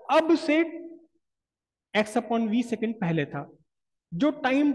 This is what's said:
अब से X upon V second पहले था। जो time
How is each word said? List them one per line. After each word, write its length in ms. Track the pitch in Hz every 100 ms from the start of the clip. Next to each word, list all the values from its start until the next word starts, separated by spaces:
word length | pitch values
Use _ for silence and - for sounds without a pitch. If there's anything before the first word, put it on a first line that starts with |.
| -
अब 220 | 302 320 320
से 260 | - 311 330 - - - _ _ _ _ _ _ _ _ _
X 220 | 208 214 240
upon 300 | 226 226 220
V 120 | 233
second 300 | 240 214 226 220
पहले 240 | 170 160 143
था। 160 | 143 147 - _ _ _ _ -
जो 180 | 170 302 294
time 300 | 254 269 294